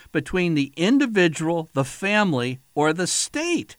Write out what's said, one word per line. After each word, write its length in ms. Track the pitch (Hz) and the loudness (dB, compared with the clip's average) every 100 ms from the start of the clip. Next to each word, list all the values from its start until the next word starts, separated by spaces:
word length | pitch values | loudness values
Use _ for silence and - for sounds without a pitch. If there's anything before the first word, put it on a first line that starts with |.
| - | -6
between 420 | 160 - 185 175 | -6 -2 -2 0
the 200 | 151 139 - | 0 -2 0
individual, 960 | 185 277 262 202 175 147 160 170 160 | 2 4 2 2 2 2 -2 -2 -4
the 120 | 139 135 | -4 -4
family, 720 | - 196 214 202 127 123 127 _ 143 | -4 -2 2 2 0 -2 -6 _ 0
or 160 | 151 | 0
the 160 | 165 180 | 0 -2
state. 720 | - - 294 349 311 - | -2 -4 -4 -2 -2 -4